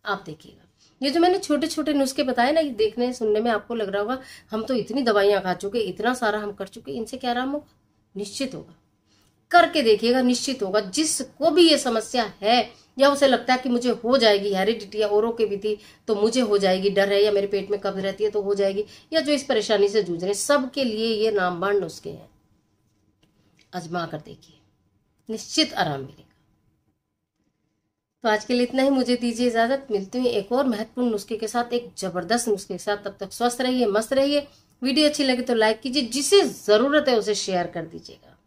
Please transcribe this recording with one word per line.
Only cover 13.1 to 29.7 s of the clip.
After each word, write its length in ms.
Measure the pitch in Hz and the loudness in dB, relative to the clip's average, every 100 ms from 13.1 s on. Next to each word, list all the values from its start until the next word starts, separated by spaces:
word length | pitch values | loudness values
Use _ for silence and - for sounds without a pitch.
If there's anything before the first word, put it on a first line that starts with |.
| 277 269 | 6 4
लगता 260 | 240 - | 2 2
है 60 | 254 | 0
कि 100 | - | 0
मुझे 220 | 240 247 233 | 0 0 -2
हो 140 | 220 269 | 2 4
जाएगी, 360 | 226 202 202 | 6 4 2
हेरिडिटी 480 | 190 196 226 202 214 | 0 0 -2 -6 -4
या 60 | 208 | 2
औरों 220 | 208 226 | 2 0
के 140 | 226 214 | -2 -2
भी 120 | 202 | -2
थी 200 | 214 208 - _ - | -4 -6 -10 _ -4
तो 80 | 208 | 0
मुझे 260 | 214 247 | 2 2
हो 160 | 226 202 | 2 2
जाएगी, 320 | 190 190 196 | 2 2 2
डर 240 | 190 196 | 2 2
है, 100 | 202 | 4
या 80 | 208 | 4
मेरे 160 | 202 196 | 2 0
पेट 240 | 202 196 | -4 -4
में 80 | 202 | -4
कब्ज 200 | 196 190 | -4 -4
रहती 240 | 196 190 | -6 -2
है 60 | 208 | -2
तो 120 | 208 | -2
हो 140 | 196 202 | -2 0
जाएगी, 300 | 196 196 208 - _ | 0 -2 -8 -12 _
या 60 | 320 | -2
जो 120 | 277 | 0
इस 120 | 285 | -2
परेशानी 460 | - 233 208 208 202 | 0 -2 0 2 2
से 140 | 214 | 2
जूझ 160 | 180 170 | -2 -4
रहे 100 | 185 | -4
हैं, 80 | 202 | -4
सबके 460 | - 285 254 285 | 0 0 0 -4
लिए 240 | 254 214 226 214 | -4 -2 -2 0
ये 140 | 220 | 0
रामबाण 500 | 202 180 170 196 202 | 0 -2 -2 0 0
नुस्खे 300 | 170 - - | -2 -10 -14
हैं, 200 | - - _ _ _ _ _ _ _ _ _ _ _ _ _ _ | -16 -20 _ _ _ _ _ _ _ _ _ _ _ _ _ _
आजमा 320 | 180 165 175 165 | -14 -8 -6 -6
कर 120 | 151 | -10
देखिए, 380 | - - _ _ _ _ _ _ _ _ - | -14 -20 _ _ _ _ _ _ _ _ -12
निश्चित 440 | 220 - - 311 | -10 -6 -2 -2
आराम 260 | - 170 139 | -2 -4 -4
मिलेगा। 300 | 131 - _ _ _ _ _ _ _ _ _ _ _ _ _ _ _ _ _ _ _ _ | -10 -18 _ _ _ _ _ _ _ _ _ _ _ _ _ _ _ _ _ _ _ _
तो 60 | 233 | -2
आज 140 | 214 - | -2 0
के 80 | |
लिए 100 | 247 | 0
इतना 200 | 247 262 | 0 2
ही, 60 | 269 | 2
मुझे 260 | 269 247 240 | 2 2 0
दीजिए 320 | 233 226 247 | 0 0 0
इजाज़त, 400 | 226 233 | 2 0